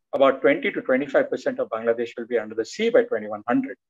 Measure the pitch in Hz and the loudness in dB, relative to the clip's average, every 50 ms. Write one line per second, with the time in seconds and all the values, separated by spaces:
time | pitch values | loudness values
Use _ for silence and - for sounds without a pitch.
0 | _ _ - 135 139 135 131 - - 151 143 - - 202 - - - - 131 127 | _ _ 0 4 4 4 4 4 4 2 2 4 0 -4 -4 -4 -2 0 0 0
1 | 143 143 - 156 135 - - 127 - 143 127 127 127 113 - 110 113 117 117 117 | 0 2 2 2 2 2 -2 -4 -4 -4 -4 -4 -4 -4 -4 -4 0 0 0 0
2 | 120 117 - - 120 110 123 113 107 107 110 110 113 - - - 214 233 226 131 | 0 -6 -6 -10 -8 -4 -2 -2 -2 -4 -6 -6 -6 -6 -4 -2 -2 4 4 4
3 | 117 - 120 110 107 107 107 104 - - 123 135 - - - - _ _ | 4 4 -2 -4 -4 -6 -10 -10 -4 0 0 0 0 -2 -8 -14 _ _